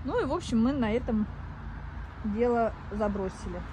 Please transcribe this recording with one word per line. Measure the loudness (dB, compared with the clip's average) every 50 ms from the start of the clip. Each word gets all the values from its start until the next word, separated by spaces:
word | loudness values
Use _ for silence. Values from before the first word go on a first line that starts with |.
| -2
Ну | 0 0 2
и, | 2
в | 2
общем, | 0 -2 0 2 4 4
мы | 6 4
на | 4 2 2 2
этом | 2 0 2 2 2 2 0 0 -4 -8 -8 -10 -10 -10 -10 -8 -8 -8 -8 -8 -8 -8 -8 -8 -10 -6 -4
дело | -2 2 2 4 4 6 4 4 2 0 -4 -8 -6
забросили. | -2 0 2 2 2 0 -2 -2 -4 -6 -8 -6 -6 -6 -8 -8